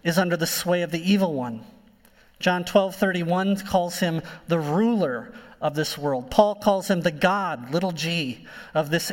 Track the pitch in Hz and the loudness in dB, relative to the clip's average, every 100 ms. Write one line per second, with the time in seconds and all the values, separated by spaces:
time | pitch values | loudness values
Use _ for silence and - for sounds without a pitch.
0 | 170 165 180 170 165 - 175 175 165 165 | 0 2 2 0 -2 -2 0 0 0 -2
1 | 180 202 185 139 120 113 - - - _ | 2 2 2 -2 -6 -8 -14 -20 -20 _
2 | _ _ _ - 185 180 175 208 190 185 | _ _ _ -2 0 0 4 4 4 0
3 | 196 180 170 180 190 196 - 185 175 - | 0 0 0 0 0 -2 0 0 0 -2
4 | 175 160 - - - 165 147 165 226 226 | -2 -2 -6 -10 -2 0 2 2 4 2
5 | 151 120 - - - - 151 147 147 - | 0 -2 -8 -18 -20 -4 -2 -2 -4 -2
6 | 143 127 127 - 208 202 208 196 180 180 | -2 -2 0 2 2 4 0 2 0 0
7 | 170 147 180 202 185 135 123 165 185 156 | 0 2 2 2 -2 -6 -4 -2 -2 -4
8 | 165 170 135 - - - - 156 147 165 | -4 -2 -4 -8 -14 -20 -6 -2 0 -2
9 | - | -2